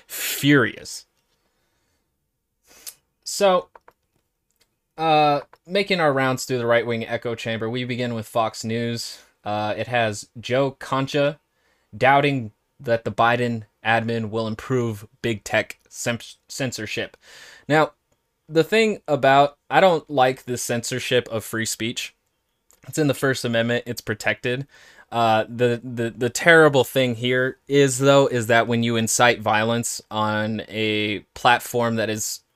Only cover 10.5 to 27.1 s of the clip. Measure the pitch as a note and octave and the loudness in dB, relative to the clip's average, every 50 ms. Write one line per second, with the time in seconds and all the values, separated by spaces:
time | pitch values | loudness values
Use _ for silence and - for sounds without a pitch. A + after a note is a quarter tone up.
10.5 | A#2+ C3+ C#3 C3+ C3 - - - C3+ C3+ C3+ C3 - D3 C#3 C#3+ D#3 - _ _ | -2 0 0 -2 -4 -8 -8 -4 -4 -4 -2 -2 -2 0 0 0 -2 -6 _ _
11.5 | _ _ _ _ _ _ _ _ - G#2+ B2 B2+ C#3 C#3+ D3 C#3+ C#3 C3 A2+ G#2+ | _ _ _ _ _ _ _ _ -6 0 2 4 4 4 4 2 0 -2 -6 -8
12.5 | _ _ _ _ _ _ C#3 A#2+ A#2 A#2 - A#2 G#2 - A2+ A#2 A#2+ A#2+ B2 A#2+ | _ _ _ _ _ _ -2 -2 -2 -2 -2 -4 0 2 2 2 2 0 -2 -4
13.5 | A#2 A2+ G#2+ _ _ _ - A2 A2+ A2+ A2+ A#2 A#2 A2+ A2 G#2 G#2+ A2+ A2+ A2 | -4 -6 -10 _ _ _ -2 0 0 0 0 -2 -4 -4 -4 -6 -6 -6 -4 -6
14.5 | A2+ - - - C3 B2 A#2+ A#2 A2 G2+ A2 - _ - - A#2+ A2+ G2+ - - | -6 -8 -6 -4 -4 -2 -2 -4 -6 -8 -12 -20 _ -8 -6 -6 -6 -6 -6 -2
15.5 | - A2 G2+ - - _ _ _ - - - B2+ A#2+ A2+ - - - _ _ - | -2 -2 -2 -2 -10 _ _ _ -14 -8 -6 -6 -6 -6 -8 -16 -20 _ _ -16
16.5 | - - C#3 B2 - - G#2+ G2+ - A#2 F#2+ - - _ _ - - - - - | -8 -6 -6 -6 -6 -8 -10 -8 -8 -8 -8 -8 -12 _ _ -20 -20 -20 -20 -20
17.5 | - - _ - C#3+ D#3 D3+ - _ _ _ _ _ _ _ _ _ _ _ - | -20 -14 _ 0 2 2 2 0 _ _ _ _ _ _ _ _ _ _ _ -2
18.5 | D3+ D#3+ D#3 - G#3+ A3 A3+ G#3+ G3+ - - - D3+ C3 C3 C3+ C#3 C#3 C#3+ C#3+ | 0 0 0 2 2 2 2 2 0 -4 -4 -4 -2 2 4 4 6 6 4 2
19.5 | - _ _ - C3 D3+ F#3+ F#3+ E3+ D3+ - - D3 C3+ B2+ C3 C3 - - B2+ | 0 _ _ 0 2 4 6 6 4 2 -2 -4 0 2 2 2 2 -2 -8 -8
20.5 | B2 A#2 - - A#2+ A#2+ A2+ - C3 B2 - - B2+ B2 - - A2+ A2 - - | -8 -8 -4 -4 -4 -4 -4 -6 -8 -6 -4 0 0 0 0 0 -6 -8 -8 -6
21.5 | - A2+ A2+ - - - A2 A#2 B2 - - - _ _ _ _ _ _ _ _ | -6 -6 -4 -4 -6 -6 -6 -6 -6 -6 -10 -12 _ _ _ _ _ _ _ _
22.5 | _ _ _ _ _ _ - - - D#3+ D3+ C3+ B2+ - C#3+ C3+ B2+ - - A#2+ | _ _ _ _ _ _ -18 -8 -2 0 0 0 0 0 0 -2 -2 -2 -2 -2
23.5 | A#2 A#2 A2+ A#2+ A#2+ A#2+ - A#2+ A#2 - - - G#2+ - - G#2 A2 - - B2 | 0 0 0 0 -2 -2 -4 -6 -10 -10 -6 -8 -8 -4 -4 -4 -4 -4 -4 -6
24.5 | B2 C3+ C#3 _ _ - - - - _ - - - A#2 A#2 A2+ A2 A2 A2 - | -4 -6 -8 _ _ -20 -20 -20 -20 _ -16 -6 -2 0 2 2 2 2 0 -2
25.5 | A#2+ A#2 B2 A#2+ A#2+ A#2 A#2+ B2+ A#2+ A#2 A#2+ A#2 - G#2+ B2 A#2+ - - - F3 | -2 0 0 2 0 0 -6 -10 -6 -4 -6 -6 -4 -4 -4 -4 -2 0 4 6
26.5 | E3 D#3+ D#3+ D3+ C#3 C3 A#2+ - - C3+ C3 B2 | 8 8 8 6 6 4 0 2 0 0 0 0